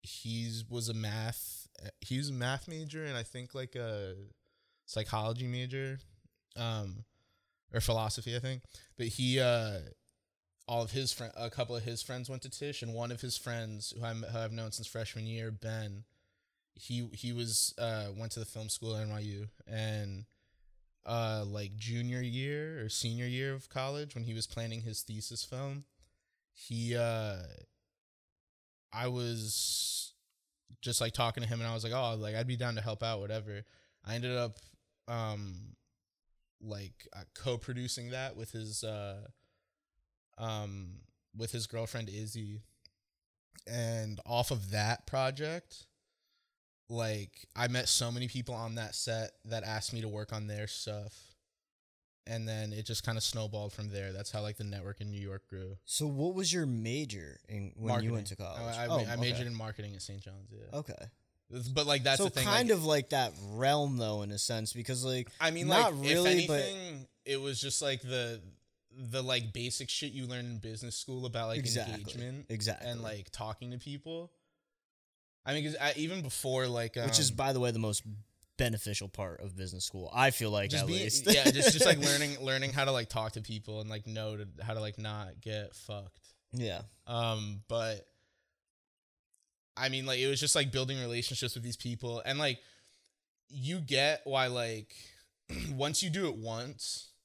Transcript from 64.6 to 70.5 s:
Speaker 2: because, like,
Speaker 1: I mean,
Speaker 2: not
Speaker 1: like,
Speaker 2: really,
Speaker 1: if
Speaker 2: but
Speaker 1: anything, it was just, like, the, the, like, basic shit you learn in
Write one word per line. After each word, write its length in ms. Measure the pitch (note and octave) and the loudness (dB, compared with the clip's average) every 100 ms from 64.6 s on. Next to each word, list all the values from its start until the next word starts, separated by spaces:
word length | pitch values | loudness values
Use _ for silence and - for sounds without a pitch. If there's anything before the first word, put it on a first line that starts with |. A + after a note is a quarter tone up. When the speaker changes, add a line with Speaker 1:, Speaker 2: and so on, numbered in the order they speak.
| A2 | -2
Speaker 2:
because, 320 | A#2+ A#2 B2+ | -4 -2 -2
like, 280 | C3 B2+ B2 - | 0 0 -2 2
Speaker 1:
I 100 | D#3+ | 2
mean, 180 | E3 D3 | 2 6
Speaker 2:
not 280 | F#3 A#3 D3 | 8 8 6
Speaker 1:
like, 80 | |
Speaker 2:
really, 380 | C#3 D#3 F3+ F3+ | 4 8 8 8
Speaker 1:
if 60 | E3+ | 6
Speaker 2:
but 140 | D3 | 4
Speaker 1:
anything, 460 | C3+ G3 F3+ D3 C3 _ - | 4 -2 -8 -10 -12 _ -2
it 160 | C#3 | 0
was 180 | C#3 B2+ | 0 -2
just, 220 | C3+ - | 0 0
like, 200 | C#3+ C3 | 2 0
the, 360 | C3 B2+ A#2+ A2+ F#2 - _ _ _ B2 | 0 -2 -2 -4 -10 -20 _ _ _ -10
the, 280 | B2 C3 | -4 -2
like, 280 | B2+ B2+ A#2 | 2 2 2
basic 380 | A2+ A#2+ - C3 | -2 -2 -2 -2
shit 220 | - D3 | -2 -2
you 160 | C#3 B2+ | -4 -6
learn 180 | B2 | -4
in 120 | A#2+ | -4